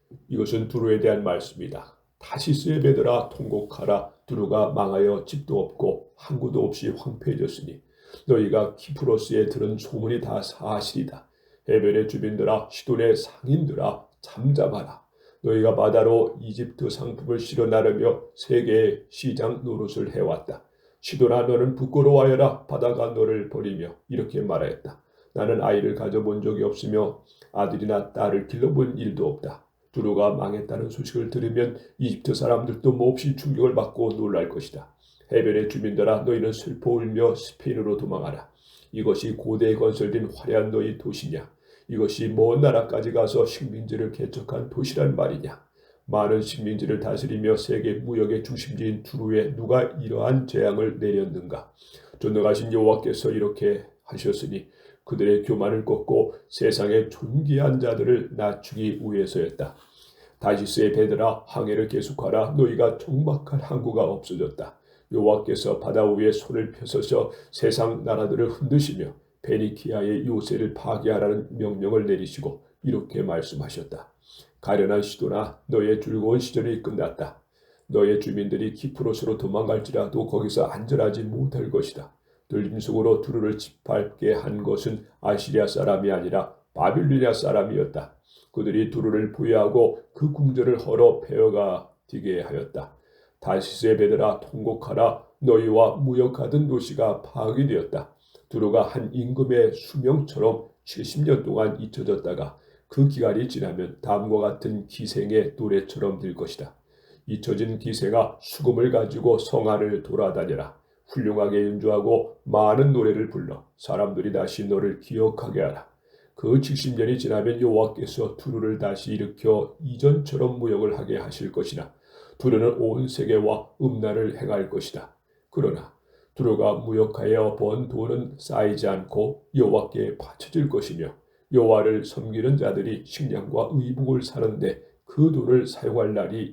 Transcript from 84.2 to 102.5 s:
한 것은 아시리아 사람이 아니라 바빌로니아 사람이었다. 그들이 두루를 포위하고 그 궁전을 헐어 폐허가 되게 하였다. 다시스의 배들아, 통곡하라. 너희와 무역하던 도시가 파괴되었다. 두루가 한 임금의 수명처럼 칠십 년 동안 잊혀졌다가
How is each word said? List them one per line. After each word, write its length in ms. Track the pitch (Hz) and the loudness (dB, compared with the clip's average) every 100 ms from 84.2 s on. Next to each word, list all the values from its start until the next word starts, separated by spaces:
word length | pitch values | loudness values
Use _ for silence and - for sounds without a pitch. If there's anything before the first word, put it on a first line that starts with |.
| 208 | 0
한 280 | 214 - 104 | 0 0 -6
것은 440 | 101 - 113 110 - _ | -2 -2 -4 -8 -12 _
아시리아 440 | 101 104 - 107 101 | -2 -2 0 2 2
사람이 460 | 95 95 95 98 | 0 0 2 2
아니라 420 | 92 87 95 - - _ | 0 0 -2 -4 -10 _
바빌로니아 580 | 78 87 135 151 135 123 | 0 2 4 4 4 4
사람이었다. 840 | - - 104 104 98 - - - _ _ _ _ | 2 0 0 0 0 -2 -4 -12 _ _ _ _
그들이 380 | - 104 107 110 | -6 -2 0 0
두루를 420 | 110 110 107 107 | 0 0 0 -2
포위하고 680 | - 113 107 101 123 113 - - | -2 2 4 4 6 4 2 -12
그 160 | - 151 | -2 -2
궁전을 460 | 151 139 127 120 113 | 2 2 4 2 2
헐어 420 | - 110 120 - | 0 6 8 6
폐허가 680 | - 110 110 104 101 90 - _ _ | -2 2 4 4 0 -2 -8 _ _
되게 360 | - 101 90 | -10 -4 -4
하였다. 540 | 82 71 69 - 69 _ _ _ _ _ | -4 -6 -8 -10 -12 _ _ _ _ _
다시스의 560 | - 95 - - 110 107 | -2 -2 -2 0 2 6
배들아, 440 | 104 107 104 - | 6 4 2 0
통곡하라. 840 | - 117 110 110 - 104 113 - - - | -6 -8 -6 -6 -4 2 2 2 -12 -2
너희와 560 | 127 113 113 110 110 - | 6 6 6 6 6 4
무역하던 720 | 135 123 123 - 123 147 147 | 0 4 2 2 0 0 2
도시가 540 | 127 - 147 113 98 | 0 -4 -2 0 0
파괴되었다. 920 | - 123 110 123 139 - - - - _ _ _ _ | -6 -6 -2 0 2 0 -2 -6 -8 _ _ _ _
두루가 320 | 117 104 110 | -2 2 2
한 280 | - 120 107 | 2 -2 -6
임금의 600 | 127 123 127 123 123 113 | -6 -4 0 2 6 4
수명처럼 960 | - - 147 127 151 143 - 110 107 - _ | 2 -8 -2 2 2 0 0 0 0 -8 _
칠십 400 | - - - 147 | -16 -12 -8 -2
년 180 | 151 131 | 2 2
동안 380 | - 104 107 - | 2 0 0 -2
잊혀졌다가 800 | 110 - 98 98 - - - | -10 -8 -2 -2 -2 -6 -8